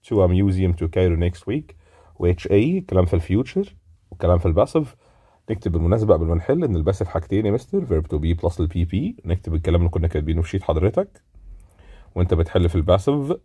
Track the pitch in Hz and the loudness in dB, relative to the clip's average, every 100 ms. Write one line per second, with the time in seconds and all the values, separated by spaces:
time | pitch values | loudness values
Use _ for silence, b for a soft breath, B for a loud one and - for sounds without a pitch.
0 | - 107 90 90 101 92 92 82 80 92 | -2 2 4 4 2 2 0 0 -2 2
1 | 92 82 87 - - 139 - - b b | 2 2 0 -2 -6 -6 -6 -20 b b
2 | b - 87 90 - 101 131 185 180 92 | b -2 0 0 2 2 2 -2 0 0
3 | 87 87 - 98 131 185 202 - _ _ | 2 0 0 -2 0 -4 -6 -12 _ _
4 | _ - 85 87 92 85 113 165 139 - | _ -4 2 2 2 2 2 0 -2 -10
5 | b b b b - - - 82 82 110 | b b b b -10 -6 -2 0 2 2
6 | 107 80 82 85 - 151 151 87 78 92 | 4 2 2 0 0 -2 0 0 0 -2
7 | 90 - - 98 110 107 - 196 135 80 | -4 -6 -2 -2 0 -2 -2 -6 -2 -2
8 | 78 76 80 85 87 - 82 90 85 92 | -2 -4 -2 0 -2 -2 -4 -2 -2 -2
9 | 180 - - 87 - 82 - 87 87 - | -4 -6 -6 -6 -2 -4 0 0 0 0
10 | 82 85 76 80 80 95 - 80 90 - | -2 -2 -2 -2 -2 -4 -2 0 0 0
11 | - _ _ - - - b b b b | -4 _ _ -20 -20 -20 b b b b
12 | b - 90 85 82 98 87 87 78 95 | b -4 0 0 0 2 2 0 2 2
13 | 143 143 139 180 | 2 -2 -2 -8